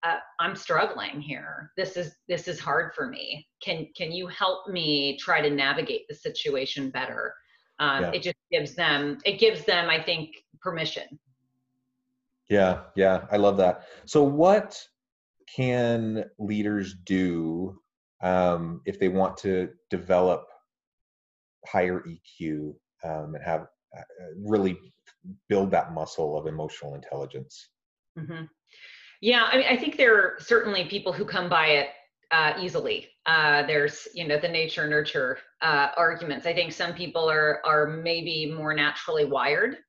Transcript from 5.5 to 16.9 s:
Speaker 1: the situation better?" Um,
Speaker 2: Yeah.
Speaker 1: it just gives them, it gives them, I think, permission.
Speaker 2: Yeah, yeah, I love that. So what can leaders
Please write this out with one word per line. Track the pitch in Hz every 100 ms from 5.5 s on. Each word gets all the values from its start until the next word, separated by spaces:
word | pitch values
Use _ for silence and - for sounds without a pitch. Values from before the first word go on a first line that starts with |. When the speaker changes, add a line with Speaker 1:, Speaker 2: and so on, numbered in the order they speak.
| 143 139 143 143 147 -
Speaker 1:
the |
situation | 147 156 143 151 135 135 - 135
better?" | 131 127 117 113 - _ _ _ _
Um, | 147 135
Speaker 2:
Yeah. | 87
Speaker 1:
it | 175
just | 180 170 _
gives | 170 147
them, | - 165 143 143 143
it | - 196
gives | 220 175
them, | 151 180 170
I | 160
think, | 156 165 160 - _ _
permission. | - 170 156 - - 151 _ _ _ _ _ _ _ _ _ _ _ _ _
Speaker 2:
Yeah, | 104 95 85 -
yeah, | - 95 92 -
I | 104
love | 101 98
that. | 92 90 - -
So | - 151
what | 139 143 170 208 202 - - _ _ _ _ _ - -
can | 127 123 120 117 113 110 101 _
leaders | 107 107 104 104 95